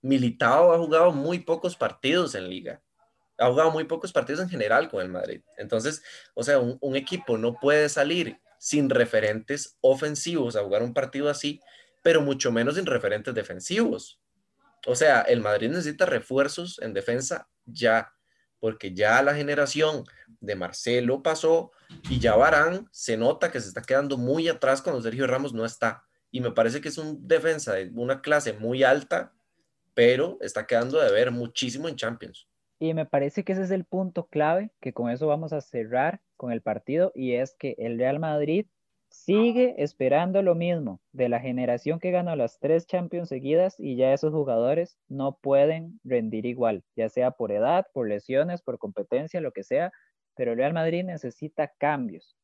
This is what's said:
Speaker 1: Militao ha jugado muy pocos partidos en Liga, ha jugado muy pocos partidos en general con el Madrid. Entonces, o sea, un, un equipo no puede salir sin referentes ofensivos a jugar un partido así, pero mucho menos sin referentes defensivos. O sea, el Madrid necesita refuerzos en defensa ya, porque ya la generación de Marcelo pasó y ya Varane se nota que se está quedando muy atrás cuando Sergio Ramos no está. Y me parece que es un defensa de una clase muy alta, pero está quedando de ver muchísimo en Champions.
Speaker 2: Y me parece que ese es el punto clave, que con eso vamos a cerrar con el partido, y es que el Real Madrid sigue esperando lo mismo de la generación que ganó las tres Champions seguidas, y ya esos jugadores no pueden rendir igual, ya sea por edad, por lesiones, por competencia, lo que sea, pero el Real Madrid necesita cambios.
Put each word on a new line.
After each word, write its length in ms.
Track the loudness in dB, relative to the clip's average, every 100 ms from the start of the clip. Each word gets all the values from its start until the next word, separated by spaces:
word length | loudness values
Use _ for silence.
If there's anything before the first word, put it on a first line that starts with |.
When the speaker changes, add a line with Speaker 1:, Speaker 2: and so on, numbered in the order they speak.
Speaker 1:
Militao 720 | 2 2 2 2 4 6 6
ha 60 | 6
jugado 340 | 4 4 4
muy 280 | 4 -2 -4
pocos 360 | -2 -4 -4 -2
partidos 580 | -4 -2 0 2 0
en 140 | -4 -8
Liga, 320 | -10 -10 -14 _ _ _ _ _ 2
ha 120 | 2
jugado 220 | 6 4
muy 120 | 2
pocos 280 | -4 -6 -2
partidos 280 | -2 -2 -4
en 80 | -4
general 400 | -2 2 2 2
con 140 | -4
el 80 | -6
Madrid. 320 | -6 -8 -10 _ -14
Entonces, 440 | -4 -2 -2 -8 -14 -20 -14
o 100 | -8
sea, 160 | 0 2
un, 180 | 2 -4
un 160 | -4 -4
equipo 400 | -4 -8 -2 -2
no 220 | -2 -2
puede 300 | 2 4 2
salir 480 | 0 0 0 -4 -8 _ _
sin 300 | -2 0 2
referentes 880 | 4 4 2 0 -2 -6 -8 -8 _
ofensivos 760 | 4 4 0 -4 -4 -2 -2
a 80 | -2
jugar 220 | 0 0
un 100 | 0
partido 340 | -2 -4 -2 -2
así, 320 | -2 -6 -8 _ -20 _ _
pero 220 | 4 4
mucho 300 | 4 0 0
menos 240 | 0 0 -2
sin 100 | -2
referentes 480 | 0 0 -2 -4
defensivos. 840 | -6 -6 -10 -4 0 0 -2 -10 -20 _ _ _ _ _ _ -4
O 80 |
sea, 280 | 4 6 6
el 180 | 6 2
Madrid 280 | 4 0 0
necesita 380 | -2 -4 0 0
refuerzos 760 | 0 -2 0 0 -2 -10 -10
en 120 | -6
defensa 560 | -6 -2 -4 -4 -8 -10 _
ya, 500 | -20 -2 2 2 0 _ _ _ _ _
porque 340 | -6 -6 -10
ya 280 | 0 4 4
la 120 | 4
generación 680 | 0 -2 0 0 2 0 0 -10 -20 -20 -16
de 140 | -8
Marcelo 680 | -6 -6 -6 0 0 2 0
pasó 500 | -2 0 2 2 0 _ _ -18 -6
y 120 | 0
ya 160 | 4 6
Varane 480 | 6 6 4 0 -10
se 240 | -12 -4 0
nota 340 | 0 2 -2
que 100 | -2
se 80 | -8
está 140 | -12
quedando 340 | 0 0 0 -2
muy 320 | 0 0 0
atrás 340 | 0 2 2
cuando 200 | 0 -4
Sergio 240 | -4 -2 0
Ramos 260 | 0 -2
no 120 | -4
está. 400 | -6 -2 -2 -2 _ _ _
Y 100 | -6
me 100 | -2
parece 300 | 2 2 0
que 80 | -8
es 100 | -8
un 280 | -8 -10 2
defensa 460 | 2 2 -2 -2
de 160 | -4 -4
una 280 | -8 -4 -4
clase 320 | 0 0 0
muy 280 | -6 -4 2
alta, 500 | 4 4 0 -4 -4 _ _ _ _ _ _
pero 440 | 4 6 6 0 -4
está 260 | -8 -8 0
quedando 340 | 0 2 2
de 120 | 4
ver 180 | 4 2
muchísimo 580 | 0 -6 -4 -4 -4 -8
en 80 | -6
Champions. 520 | -8 -8 -14 -20 _ _ _ _
Speaker 2:
Y 140 | -4
me 120 | -2 -2
parece 380 | 0 0 -4
que 80 | -4
ese 100 | -4
es 80 | -2
el 140 | -4
punto 420 | -4 -6 -4 -6 -6
clave, 460 | 0 0 0 -4 _
que 120 | -10
con 180 | -6 -4
eso 180 | -2 -2
vamos 240 | -2 -4
a 80 | -8
cerrar 600 | -8 -8 -4 0 -2 -4 _ _
con 140 | -6
el 120 | -4
partido, 500 | -4 -6 -2 0 0
y 200 | 0 -2
es 200 | -2 -2
que 220 | _ -8 -6
el 200 | -6 -2
Real 200 | 0 0
Madrid 480 | -2 -2 0 -2 -2 _ _ _ _
sigue 680 | -14 0 4 4 4 2 2
esperando 640 | -6 _ 2 2 2 2
lo 120 | 2
mismo 460 | 2 2 -2 -4 -10 _
de 160 | -2 0
la 100 | 0
generación 600 | -2 -4 -2 -2 -2 -4
que 100 | 0
ganó 240 | 0 0
las 240 | -2 -4 _
tres 280 | 0 0 0
Champions 420 | -4 -4 -6 -6
seguidas, 480 | -6 0 2 2 -2
y 160 | -6
ya 180 | 0 2
esos 200 | 4 0
jugadores 640 | 0 0 2 2 0 -2 _ _
no 320 | -6 -6 -4
pueden 600 | 2 4 4 2 -8 -16
rendir 440 | -2 -2 -2 -4 -6
igual, 360 | 0 0 -2 _ -6
ya 140 | -4
sea 200 | 0 -2
por 200 | -2 -4
edad, 340 | 0 2 0 -2
por 160 | -4 -4
lesiones, 540 | -4 -2 -2 0 -4
por 160 | -8 -8
competencia, 600 | -8 -8 -4 -4 -4 -6
lo 120 | -6
que 100 | -8
sea, 300 | -4 -2 -2 _ _ _ _
pero 180 | -6 -4
el 40 | 0
Real 160 | 0
Madrid 320 | 0 -2 -2
necesita 640 | -4 -8 -10 -10 -10 -4 -6 _
cambios. 580 | -2 0 -4 -10 _ _